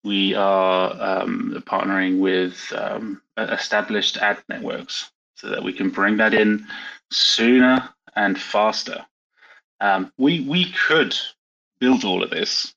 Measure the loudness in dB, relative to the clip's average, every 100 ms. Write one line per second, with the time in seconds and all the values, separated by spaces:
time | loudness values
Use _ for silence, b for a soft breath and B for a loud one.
0 | -2 -2 0 2 2 4 4 2 0 -2
1 | -2 -2 -2 -4 -6 -8 -4 -2 0 0
2 | 0 2 2 2 0 -6 -10 -6 -6 -6
3 | -8 -12 _ -8 -4 -4 -2 -2 0 -2
4 | -2 0 -2 -2 -8 -10 -6 -8 -8 -10
5 | -10 _ _ -16 -8 -6 -6 -4 -4 0
6 | 0 4 4 4 4 2 B B B B
7 | _ 0 2 4 6 6 6 4 -2 _
8 | -8 -2 0 -2 -2 2 2 0 -6 -10
9 | -14 _ _ b b b _ _ 0 2
10 | -2 2 2 2 0 0 0 -2 2 2
11 | 2 -2 -8 _ _ _ _ _ 2 2
12 | 2 -2 -2 -2 -2 -4 -6